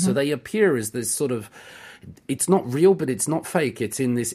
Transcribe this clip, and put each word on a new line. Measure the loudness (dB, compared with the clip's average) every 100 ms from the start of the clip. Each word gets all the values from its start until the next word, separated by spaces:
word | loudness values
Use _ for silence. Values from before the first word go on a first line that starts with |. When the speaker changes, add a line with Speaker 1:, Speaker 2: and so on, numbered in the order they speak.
| 4
Speaker 1:
So |
Speaker 2:
Mm-hmm. | 2
Speaker 1:
they | 0
appear | -2 -4 2 2 2
as | -2
this | -4 -4
sort | -2 -2
of, | -2 -6 -16 -20 -20 -20 -20 -20 -14 -6
it's | -2 2
not | 2 2
real, | 4 6
but | 6 0
it's | -2 -2
not | -2 -2
fake. | 0 0 -2
It's | -4 -2
in | 0
this | 0 -4